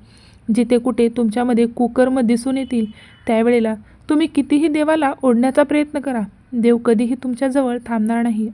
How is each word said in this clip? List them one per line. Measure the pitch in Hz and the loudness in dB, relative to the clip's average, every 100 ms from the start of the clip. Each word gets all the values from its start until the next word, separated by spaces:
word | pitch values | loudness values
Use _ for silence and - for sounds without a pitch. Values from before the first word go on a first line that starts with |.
| - - - - - 220 | -12 -20 -20 -16 -2 0
जिथे | 240 247 | 2 2
कुठे | 247 247 233 | 0 0 0
तुमच्यामध्ये | 233 233 220 247 233 233 | 0 -2 0 0 2 0
कुकर्म | - 233 240 254 262 | 0 -2 2 2 2
दिसून | 226 233 262 262 | 0 0 -2 -4
येतील, | 254 240 214 - - - - | -4 -4 -4 -8 -20 -12 -2
त्यावेळेला | 226 226 240 220 220 - - - | 0 2 2 0 -4 -10 -20 -2
तुम्ही | 311 320 | 0 0
कितीही | - 262 294 320 | -2 0 2 2
देवाला | 302 302 320 277 - | 0 0 2 0 0
ओढण्याचा | 269 233 262 262 | 0 2 2 2
प्रयत्न | 285 294 294 294 | 2 0 -2 -4
करा, | 277 247 202 - _ | -6 -6 -6 -10 _
देव | 247 226 240 | 0 2 2
कधीही | 240 226 240 254 | 2 0 0 -2
तुमच्याजवळ | 254 240 269 262 262 240 240 | -6 -4 -2 0 0 -4 -4
थांबणार | 226 214 233 | -2 0 0
नाही | 233 214 220 | 0 -2 -4